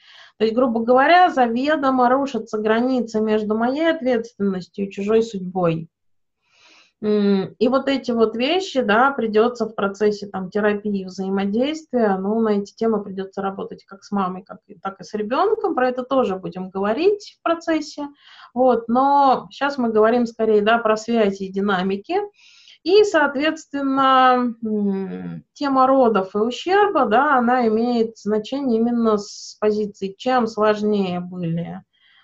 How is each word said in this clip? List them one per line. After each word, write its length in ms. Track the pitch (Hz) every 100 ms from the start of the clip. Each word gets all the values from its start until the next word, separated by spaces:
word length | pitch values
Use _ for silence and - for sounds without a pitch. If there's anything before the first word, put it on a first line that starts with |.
| _ - - -
То 60 |
есть, 100 | 220 220
грубо 240 | 262 226
говоря, 500 | 226 254 285 349 359
заведомо 800 | 269 233 233 277 302 269 262 247
рушатся 480 | 262 269 226 - 214
границы 600 | 214 220 247 262 - 214
между 360 | 220 214 208 220
моей 340 | 233 277 330
ответственностью 960 | 320 254 233 226 - 202 185 175 - 196
и 40 |
чужой 320 | - 202 226
судьбой. 640 | 226 202 180 185 175 165 165 _ _ _ _ _ _ _ _ _ _ _
М, 520 | 214 208 202 196 175 -
и 100 | 240
вот 200 | 262 269
эти 240 | 269 -
вот 240 | 226 220 226
вещи, 440 | 262 359 381 269
да, 300 | 208 208 269
придётся 560 | 277 220 214 233 240 214
в 80 |
процессе 520 | - 202 196 214 208 202
там 220 | 190 185
терапии, 560 | 208 208 208 208 196
взаимодействия, 1120 | 185 185 190 196 202 214 277 311 - 247 220 190
ну, 220 | 196 226
на 200 | 220 208
эти 140 | 202
темы 280 | - 226 208
придётся 400 | 202 190 190 -
работать 420 | 196 196 - 180
как 200 | _ 202
с 80 | -
мамой, 300 | 202 185 185
как 160 | 185 202 _
и, 60 | 196
так 220 | 196 196
и 40 |
с 80 | 170
ребёнком. 600 | 214 208 277 392 440 415
Про 140 | 277 254
это 140 | 254
тоже 320 | 247 269 220 190
будем 340 | 180 180 185
говорить 640 | 190 202 233 370 415 - -
в 40 |
процессе. 640 | 330 330 330 311 302 - 285 - _ - -
Вот, 340 | 240 254 226 226
но 600 | 240 269 285 269 226 170
щас 260 | - 277 277
мы 140 | 233
говорим 360 | 214 220 240 233
скорее, 360 | - 220 214
да, 160 | 208 233
про 180 | 220 214
связи 480 | - 233 202 196
и 80 | 190
динамики. 640 | 190 202 185 190 202 - 359 415 - _ _ - -
И, 180 | 311 403
соответственно, 1500 | 415 339 285 247 302 311 - 277 277 269 269 262 254 254 247 233
м, 800 | 220 214 202 196 190 185 180 170 -
тема 320 | - 285 262 262
родов 480 | 269 240 202 190
и 40 | 208
ущерба, 680 | 226 247 339 403 403 320 240
да, 300 | 220 294 262
она 280 | 233 254 226
имеет 500 | 214 233 240 226 -
значение 600 | 202 214 214 277 277 226
именно 380 | 233 240 226 208
с 380 | 202 - - -
позиции, 540 | 214 214 208 - 196 196
чем 300 | 254 254 220
сложнее 720 | 208 214 208 208 208 185 180
были, 640 | 180 180 170 170 170 180 - _ _ _